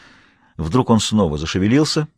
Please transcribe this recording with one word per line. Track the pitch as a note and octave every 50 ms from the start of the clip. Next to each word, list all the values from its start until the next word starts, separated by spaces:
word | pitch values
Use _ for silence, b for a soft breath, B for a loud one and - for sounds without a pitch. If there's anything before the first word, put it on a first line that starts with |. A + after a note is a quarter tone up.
| b b b b b b b b b b b
Вдруг | - D#2 D#2+ F#2+ B2+ A2+ -
он | A2+ G#2+
снова | - - G#2+ G#2+ F#2+ D#2 D2
зашевелился, | D2 D#2+ - - F#2+ F#2+ G#2+ B2 D3 D#3 - - D#3 D3+ - _